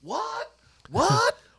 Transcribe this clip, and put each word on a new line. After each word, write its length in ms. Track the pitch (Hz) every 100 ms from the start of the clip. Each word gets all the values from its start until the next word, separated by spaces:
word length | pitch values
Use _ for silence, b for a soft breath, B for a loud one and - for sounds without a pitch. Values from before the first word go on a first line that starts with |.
What? 500 | 143 269 440 440 - _ b b -
What? 460 | 147 330 415 494 - b